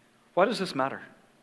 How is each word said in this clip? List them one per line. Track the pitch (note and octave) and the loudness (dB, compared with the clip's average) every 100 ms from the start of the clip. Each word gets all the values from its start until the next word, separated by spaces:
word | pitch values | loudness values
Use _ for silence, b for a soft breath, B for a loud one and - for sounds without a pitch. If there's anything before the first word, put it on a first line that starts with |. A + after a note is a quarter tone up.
| B B _ | B B _
Why | - | 2
does | G#3 F#3 | 2 2
this | F3+ | -4
matter? | C3+ C3+ G#2 - - _ _ | -2 -2 -4 -14 -20 _ _